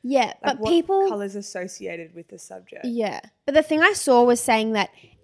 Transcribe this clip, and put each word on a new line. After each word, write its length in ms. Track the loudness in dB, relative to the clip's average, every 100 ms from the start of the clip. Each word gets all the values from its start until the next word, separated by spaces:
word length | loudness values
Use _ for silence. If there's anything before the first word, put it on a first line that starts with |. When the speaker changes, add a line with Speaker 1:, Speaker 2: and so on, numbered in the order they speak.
Speaker 1:
Yeah, 220 | -2 0 0
Speaker 2:
Like, 120 | -2
Speaker 1:
but 160 | -4 -2
Speaker 2:
what 100 | 2
Speaker 1:
people 380 | 2 2 2 0
Speaker 2:
colours 240 | -2 -6 -8
associated 760 | -10 -10 -10 -10 -12 -12 -14
with 140 | -18 -20
the 100 | -20
subject. 480 | -20 -20 -20 -12 -8
Speaker 1:
Yeah. 340 | -4 -4 -6 -14 _
But 80 | 0
the 80 | 2
thing 200 | 2 4
I 100 | 2
saw 300 | 2 4 4
was 160 | 6 2
saying 320 | 2 0 2
that 160 | -2 -4 _ -20 _